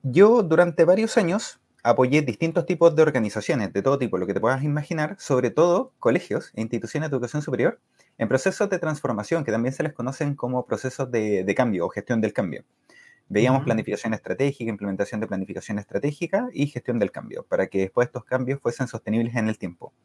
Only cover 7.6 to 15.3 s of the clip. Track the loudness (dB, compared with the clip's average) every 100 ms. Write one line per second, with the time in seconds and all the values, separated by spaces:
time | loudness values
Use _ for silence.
7.6 | 0 -2 _ _ _ -6 0 2 0 0
8.6 | -2 0 -4 -4 -4 -4 -2 -2 0 -2
9.6 | -2 -2 -6 -4 -8 -4 -4 -4 -4 -4
10.6 | -4 -4 -4 -6 -2 0 0 0 2 2
11.6 | 2 0 -2 -4 -2 0 0 -2 -4 -8
12.6 | _ _ _ -20 -20 _ _ 2 4 2
13.6 | 2 -2 -2 -4 -4 -6 -6 -2 -2 -2
14.6 | -8 -4 -6 -4 -4 -4 -4